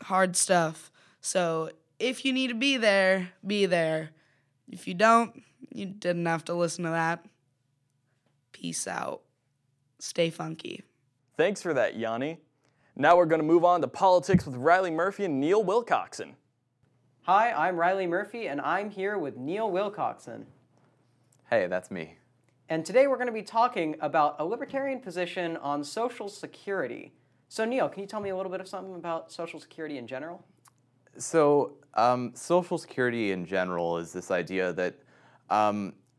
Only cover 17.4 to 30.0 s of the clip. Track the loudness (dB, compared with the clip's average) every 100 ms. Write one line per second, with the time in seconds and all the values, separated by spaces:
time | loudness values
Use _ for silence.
17.4 | 4 2 0 2 0 2 0 -2 -4 -8
18.4 | -6 -4 -2 -2 -4 -6 -4 -4 -6 -8
19.4 | -6 -4 -2 -2 -4 -4 -6 -6 -14 -16
20.4 | -16 _ _ _ _ _ _ _ _ _
21.4 | _ 2 2 -2 -4 -8 -10 -14 _ _
22.4 | _ _ -4 -4 2 4 4 2 -2 -6
23.4 | -2 2 2 2 -4 -4 0 2 2 0
24.4 | -4 -4 -6 -4 -4 -6 -6 -6 -4 -4
25.4 | -4 -4 -4 -4 -4 -4 -4 -4 -12 -12
26.4 | -16 -14 -6 -4 -4 -8 -16 _ _ _
27.4 | _ -4 -2 0 -2 -4 -10 -8 -6 -6
28.4 | -6 -8 -10 -12 -12 -10 -6 -6 -8 -10
29.4 | -10 -12 -16 -12 -10 -10